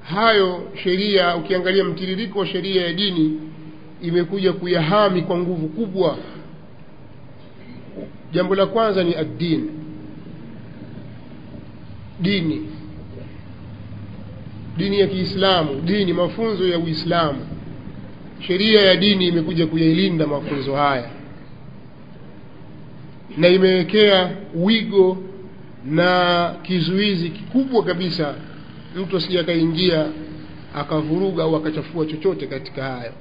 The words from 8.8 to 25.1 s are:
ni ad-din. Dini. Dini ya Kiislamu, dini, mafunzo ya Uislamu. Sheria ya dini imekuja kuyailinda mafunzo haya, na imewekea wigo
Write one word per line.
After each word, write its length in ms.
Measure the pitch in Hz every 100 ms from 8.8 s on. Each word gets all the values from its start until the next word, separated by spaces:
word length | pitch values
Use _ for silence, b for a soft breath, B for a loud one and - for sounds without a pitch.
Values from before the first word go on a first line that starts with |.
| 220 190
ni 100 | 175
ad-din. 560 | 160 156 - 170 151 - - - - - - - - - - - - - - - - - - - - - - - - - -
Dini. 460 | 180 202 165 - - - - - - - - - - - - - - - - - - - - - - 160
Dini 240 | 196 202
ya 60 | 190
Kiislamu, 760 | 185 175 190 190 185 156 135
dini, 320 | 165 208 185
mafunzo 560 | 170 175 196 226 202 185
ya 100 | 170
Uislamu. 680 | 165 151 165 170 156 135 - - - - - - - - - - -
Sheria 340 | 180 214 214
ya 160 | 196 175
dini 300 | 208 196 180
imekuja 400 | 170 160 165 156
kuyailinda 600 | 160 160 165 190 165 151
mafunzo 480 | 143 - 143 131 139
haya, 340 | 143 135 117 - - - - - - - - - - - - - - - - - - - - - - -
na 100 | 175
imewekea 880 | 185 185 185 165 214 208 190 180 - -
wigo 640 | 165 185 226 214 202 185